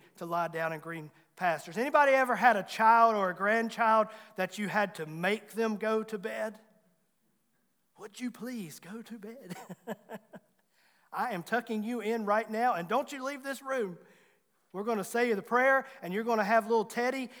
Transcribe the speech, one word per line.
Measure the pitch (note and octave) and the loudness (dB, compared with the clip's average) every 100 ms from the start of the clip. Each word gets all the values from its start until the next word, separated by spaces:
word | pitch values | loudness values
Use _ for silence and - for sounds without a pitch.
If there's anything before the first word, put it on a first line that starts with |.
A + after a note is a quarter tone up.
| _ - | _ -14
to | |
lie | E3+ E3+ E3+ | -6 -4 -4
down | D#3+ D#3+ | -2 -4
in | D#3+ | -6
green | D#3+ E3 D3+ _ _ - | -10 -12 -12 _ _ -4
pastures. | F3+ D3+ - E3+ | -2 -2 -4 -4
Anybody | C#4 D4 C#4 | 2 6 6
ever | C4+ B3+ | 6 4
had | G#3 A#3+ G#3 | 4 6 4
a | |
child | - - G#3+ A#3 A3+ G#3+ | 0 2 6 8 6 6
or | F#3 | 0
a | |
grandchild | E3+ G3 A3+ A3+ A3 A3+ A3 G#3+ - - - | 0 2 2 0 0 4 4 2 -4 -10 -4
that | F#3 - | -4 -2
you | G3+ | -2
had | F#3+ G3+ | 0 0
to | - D#3 | -4 -10
make | D#3+ F3+ G#3+ - | -2 0 -2 -4
them | G#3 A3+ G3+ | -2 -2 0
go | A3 A3 | -2 -2
to | G#3+ G#3+ | -2 -8
bed? | G#3+ A3 A3 G3+ _ _ _ _ _ _ _ _ _ _ _ _ _ - | -8 -6 -6 -8 _ _ _ _ _ _ _ _ _ _ _ _ _ -20
"Would | G#3 - | -18 -8
you | B3 | -8
please | - A#3 B3 E3 - | -8 -10 -8 -10 -12
go | E3 A3+ | -14 -14
to | - A3+ | -14 -14
bed?" | G#3 B3 F#3 F3+ - F3+ - | -16 -16 -14 -14 -14 -14 -12
<laughs> | - - A3 _ - _ _ _ _ _ _ _ | -12 -12 -18 _ -20 _ _ _ _ _ _ _
I | D#3+ A3 | -6 -4
am | F3 | -6
tucking | D#3+ A#3 A#3 A3 | -4 -4 -2 -4
you | G#3+ A#3+ | -4 -4
in | G#3 A#3 | -2 -2
right | G#3 G#3 A3 | 0 0 0
now, | A3 B3 | 0 0
and | F3+ E3+ | 0 0
don't | A#3 C#4+ | -2 -2
you | C#4 | -6
leave | C4 C#4+ | -8 -8
this | C4+ C4+ | -8 -8
room. | C4+ C4 G3+ E3+ - _ _ _ _ _ _ | -6 -4 -4 -8 -18 _ _ _ _ _ _
We're | F#3 | -8
gonna | G#3+ A3 | -4 -2
say | F#3 A#3 A#3+ | -2 0 0
the | G3+ | 0
prayer, | - A#3+ C4+ C4+ B3+ - | 0 2 4 4 0 -10
and | F3 | -6
you're | G3 | -4
gonna | A3+ A3+ | 0 0
have | G3 A3+ G#3+ | 4 2 4
little | A3+ A3+ | 0 0
Teddy, | - B3 C4 B3 - | -2 -2 -2 -6 -10